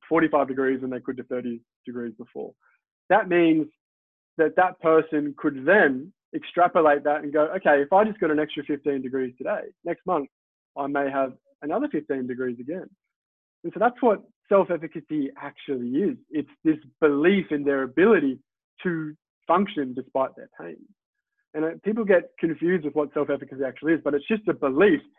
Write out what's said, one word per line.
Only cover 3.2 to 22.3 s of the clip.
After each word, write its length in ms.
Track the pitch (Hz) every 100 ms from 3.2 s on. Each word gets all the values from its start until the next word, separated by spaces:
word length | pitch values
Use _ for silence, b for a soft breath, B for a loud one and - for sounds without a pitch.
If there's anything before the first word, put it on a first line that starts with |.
| 185
means 380 | 175 165 160 147 _ _ _ _ _ _ -
that 200 | 156 156
that 220 | 180 180
person 520 | 165 160 156 156 147 139
could 280 | 156 135 135
then 460 | 208 156 127 165 - _ 160
extrapolate 680 | - - 175 180 156 147 147
that 180 | 147
and 80 | 147
go, 140 | 147 151 185
"Okay, 260 | 180 143
if 120 | 139
I 100 | 190
just 160 | 220 208
got 120 | 165
an 80 | 151
extra 260 | 151 - 143
fifteen 360 | 143 147 139
degrees 320 | 127 131 127 123
today, 240 | 135 202 - - -
next 200 | 170 -
month 220 | 170 135 _ _ _ _ 143
I 100 | 139
may 220 | 143 139
have 240 | 139 135 127 _ _
another 260 | 147 185 294
fifteen 400 | 165 147 135 127
degrees 300 | 123 127 120
again." 300 | 123 180 - _ _ _ _ _ _ _
And 80 | 170
so 60 | 170
that's 220 | 226 247
what 200 | 240 202 - _ -
self-efficacy 840 | 196 190 170 160 165 - 156 139 139
actually 520 | 143 - - 131 120 135
is. 160 | 196 120 _
It's 200 | 156 139 _ 160
this 100 | 156 127 _
belief 460 | 156 143 170 196 156
in 120 | 147
their 200 | 143 139
ability 560 | 131 123 196 226 139 127 _ _ _ _
to 320 | 185 165 156 151 _ _ -
function 460 | 170 202 - 135
despite 420 | 123 131 135 131 -
their 140 | 120 -
pain. 160 | 151 - _ _ _ _ _ _ _
And, 100 | 151
uh, 60 | 156 165
people 220 | 202 220
get 280 | 202 180 170